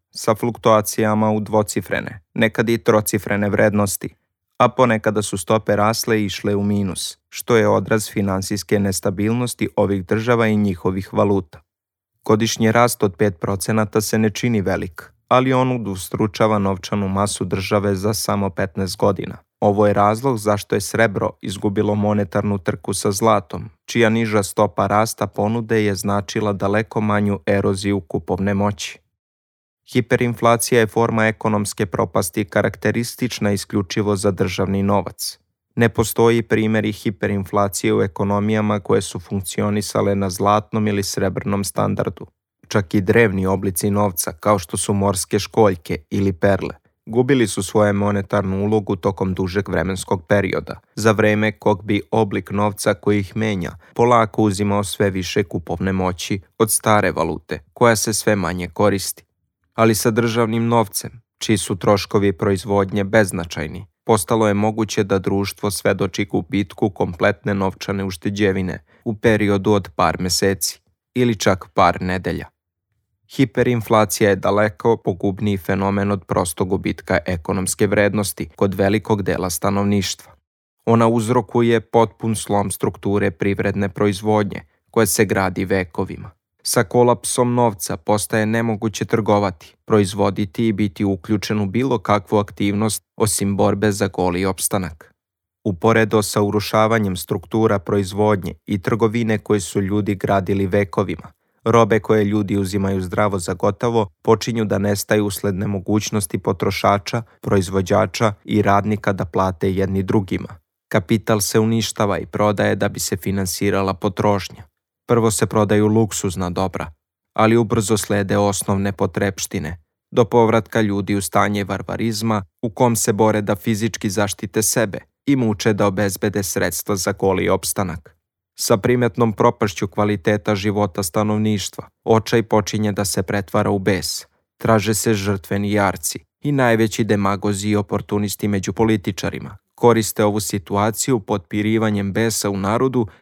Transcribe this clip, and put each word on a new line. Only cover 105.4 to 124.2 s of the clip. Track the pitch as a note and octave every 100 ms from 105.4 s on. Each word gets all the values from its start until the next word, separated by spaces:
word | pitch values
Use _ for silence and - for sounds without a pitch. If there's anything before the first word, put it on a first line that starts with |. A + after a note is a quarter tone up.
| G#2 F#2
nemogućnosti | G#2 G2 F2+ G#2 - G#2+ G2 F#2+
potrošača, | - F#2+ G2+ F#2 - G2+ - A#2+ A#2 _
proizvođača | - G#2 F#2 F#2+ F#2 G2+ G2+ - A2+ G2+
i | - G#2+
radnika | G2+ G2+ G2+ G#2 -
da | F#2+ F2
plate | - F#2+ F2+ G2
jedni | F#2 F#2+ F#2+
drugima. | F#2 A2 F#2+ F#2 - - _ _ _
Kapital | - E2+ A2+ - A2
se | - A2+
uništava | A2 A2+ G#2+ - G#2+ F2+
i | E2+
prodaje | G#2 G#2 G2 G#2 G2+
da | G2+
bi | -
se | - F#2+
finansirala | - G2 F#2+ - G2+ G2 F#2+
potrošnja. | F2+ G#2+ F#2+ G#2+ G2+ - - - _ _ _ _
Prvo | A#2+ A2+
se | G#2 G#2+
prodaju | A2+ G#2 G#2 G#2+
luksuzna | G#2+ A2 - G2+ F2+ F2+
dobra, | F2 F#2+ - E2 - _ _ _
ali | - A2 A#2
ubrzo | A2+ A#2+ G2 G#2+
slede | - G2+ G2 G2+
osnovne | G2+ G2+ - G2 G2
potrepštine, | F#2+ F#2+ - G2+ F#2+ - G2 D2 E2+ _ _ _
do | - A#2
povratka | A#2+ A2+ A2+ G#2+ A2+
ljudi | G#2+ G2+ G2 G2+
u |
stanje | G2 G#2 G2+ G#2
varvarizma | G2+ G2 F#2 F#2 A2+ G#2+ A2+ G#2+ F#2+ _
u | A#2
kom | - B2+ A2+
se | -
bore | G#2 A2 G#2
da | G2 G2+
fizički | - G#2+ A2 - A2
zaštite | F#2